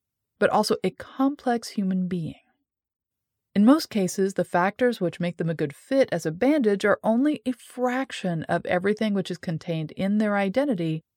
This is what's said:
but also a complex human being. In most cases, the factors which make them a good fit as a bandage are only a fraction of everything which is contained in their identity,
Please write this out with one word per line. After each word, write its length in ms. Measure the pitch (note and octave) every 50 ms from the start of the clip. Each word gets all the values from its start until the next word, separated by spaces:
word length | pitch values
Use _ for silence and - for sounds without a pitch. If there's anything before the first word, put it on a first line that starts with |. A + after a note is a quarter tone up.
| _ _ _ _ _ _ _ _
but 100 | G#3 -
also 280 | - G3+ G#3+ - - - -
a 60 | F#3
complex 800 | - _ - - - - C4+ C#4 C#4+ - - C4 A#3+ A#3+ A#3 -
human 400 | - - G3+ F#3 F#3+ F#3 F#3 F3+
being. 280 | F#3 F3+ D#3+ - - - _ _ _ _ _ _ _ _ _ _ _ _ _ _ _ _ _ _ _ _ _ _ _
In 120 | G3 G#3
most 240 | A3+ C#4 D#4+ - -
cases, 420 | - A3 F#3 F3 - - F#3+ G3 G3
the 140 | - F3
factors 520 | - - F3+ F3 G3 G3+ - C4 B3 A#3 -
which 220 | F#3 E3+ - -
make 160 | F3 F3 E3+
them 140 | - E3+ D#3+
a 40 | E3
good 220 | D3+ D#3+ C#3+ D3
fit 320 | - - - C4+ C4+ C4 -
as 140 | - E3+ -
a 80 | D#3+ D#3
bandage 540 | F3 B3 C4 D4+ D#4 B3+ G#3+ G3+ G3 -
are 120 | G#3 G3+ - -
only 380 | G3+ A3+ A#3 C4+ D4 D4+ - -
a 80 | B3+ B3+
fraction 920 | - - - - - B3 B3 B3 B3+ C4+ B3 - - - F#3 E3+ D#3+ -
of 200 | - E3+ E3+ -
everything 480 | - - F3+ F3+ G3+ G#3+ - A3+ G#3+ G3+
which 180 | G3 F#3 -
is 60 | F3+
contained 560 | - - - E3 D#3 - - E3 D#3+ D#3 D3+ -
in 240 | - F#3 G3 G3+
their 220 | G#3+ A3 G#3 G#3 G3+
identity, 640 | G3 G3 F#3+ B3+ C#4+ D4 B3 F3 E3+ D#3+ D#3+ D#3+ - _ _